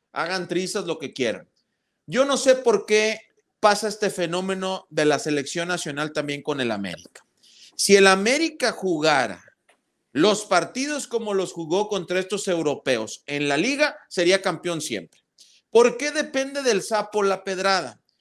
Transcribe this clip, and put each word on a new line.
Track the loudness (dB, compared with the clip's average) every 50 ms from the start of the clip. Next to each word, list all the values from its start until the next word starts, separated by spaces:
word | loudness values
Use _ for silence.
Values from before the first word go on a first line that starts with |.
| _ _
hagan | -6 -6 -4 -4 -4 -4 -4 -4
trizas, | -4 -4 -2 -4 -4 -4 -4
lo | -6 -6 -6
que | -8 -10
quieran. | -4 -2 -2 -2 -2 -4 -10 _ _ _ _ _ _ _ _ _ _ _ _
Yo | -2 0 0 2
no | 2 0
sé | 2 4 4 4
por | 4 4 2 2 2 2
qué | 2 2 2 2 0 -2 -6 -12 _ _ _ _ _ _ _
pasa | 4 4 4 2 0 -6
este | -4 -2 -4 -2
fenómeno | -2 -2 -4 -2 -2 -2 -2 -4 -4 -4 -4 -6 -6 -8 -10 _
de | -2 2 2
la | 2 2 2
selección | 0 -2 -2 -2 -4 -4 -6 -6 -4 -4
nacional | -4 -4 -4 -6 -6 -6 -6 -4
también | -4 -4 -4 -4 -6 -6
con | -4 -4 -2 -2
el | -2 -2
América. | -2 -4 -6 -8 -8 -10 -14 -20 -20 -20 _ _ _ _ _ _ _ -20 -20 -12 _
Si | 0 4 6 8
el | 8 8 8
América | 6 4 4 2 2 2 0 -2 -4 -4 -4 -4
jugara | -4 -2 -2 -2 0 2 2 2 4 2 2 -2 -4 -10 -18 _ _ _ _ _ _ _ _ _ _ _ _ _
los | 0 2 4 4 2 2 0
partidos | 0 2 2 2 0 -4 -6 -6 -4 -6 -6 -6
como | -6 -6 -6 -4 -2 -2
los | -2 -4 -4
jugó | -8 -10 -6 -2 -2 -2 -2 -2
contra | -4 -6 -4 -4 -4 -4
estos | -4 -4 -6 -4 -2 -2
europeos | -2 0 0 -2 -2 -2 -2 -2 0 0 -2 -6 -12 -14 _
en | -8 -6 -4 -2 0
la | 0
liga, | 0 0 0 0 0 0 0 -2 -6 -16 -6
sería | -2 0 2 4 2 2
campeón | 0 -2 -4 -4 -6 -6 -6 -6
siempre. | -6 -6 -8 -8 -10 -12 _ _ _ _ _ -20 -20 _ _ _ _ _
¿Por | 6 6 6 6 4
qué | 0 -4 -4
depende | -2 -2 -4 -2 -2 -4 -4 -4 -4 -2
del | 0 0 0 0
sapo | 0 -2 -2 -2 -2 -2 -2 0
la | 0 0 0 -2 -4
pedrada? | -6 -4 -2 0 2 2 0 -2 -4 -10 _ _ _ _ _